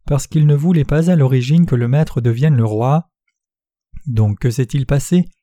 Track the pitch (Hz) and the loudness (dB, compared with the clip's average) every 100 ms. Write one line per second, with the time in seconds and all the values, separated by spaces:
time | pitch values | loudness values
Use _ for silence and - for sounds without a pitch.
0 | - 143 - 160 147 143 160 170 139 151 | -4 -4 -2 0 2 2 2 0 0 0
1 | 165 175 131 127 123 165 170 123 120 139 | 2 2 2 0 2 2 2 0 0 0
2 | 156 - 120 117 156 131 113 107 123 156 | -2 -2 -2 0 2 2 0 -2 0 -2
3 | - _ _ _ _ _ _ _ _ - | -4 _ _ _ _ _ _ _ _ -14
4 | - 113 107 101 135 117 127 143 131 143 | -6 -2 -2 -2 -4 -4 -4 -4 -2 -2
5 | - 180 170 - | 0 0 0 -8